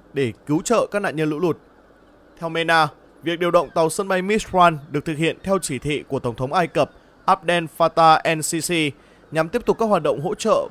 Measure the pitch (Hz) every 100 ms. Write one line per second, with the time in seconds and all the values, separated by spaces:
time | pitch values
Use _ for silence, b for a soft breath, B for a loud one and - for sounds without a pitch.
0 | - 131 123 107 - 156 - 220 - 202
1 | 190 147 156 151 175 143 _ _ _ _
2 | _ _ _ - 165 165 165 165 151 -
3 | _ _ 147 170 175 175 135 175 160 185
4 | 196 185 185 214 - 185 175 151 143 143
5 | 165 147 160 - 190 196 - 127 143 139
6 | - 131 123 113 131 175 165 170 143 b
7 | b _ - 190 165 175 165 - 165 170
8 | 165 156 - 156 151 170 - 170 151 -
9 | b b b 156 160 240 - 175 220 190
10 | 151 139 151 - 220 151 -